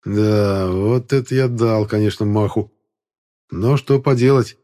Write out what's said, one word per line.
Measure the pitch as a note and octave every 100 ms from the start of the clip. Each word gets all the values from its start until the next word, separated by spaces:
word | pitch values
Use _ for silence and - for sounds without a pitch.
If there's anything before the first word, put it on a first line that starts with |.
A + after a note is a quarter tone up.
Да, | - G#2 G#2+ G#2+ G2+ G2 F#2+
вот | F#2 G#2 B2 B2
это | C#3 B2+
я | C3 C3
дал, | A#2+ A#2 A2 G#2
конечно, | G#2+ G#2+ -
маху. | G#2 G#2 G2+ A2+ G#2+ _ _ _ _ _ _ _ _
Но | E2+ A#2 C#3
что | - C#3
поделать | C3+ B2+ B2+ C3+ A2+ -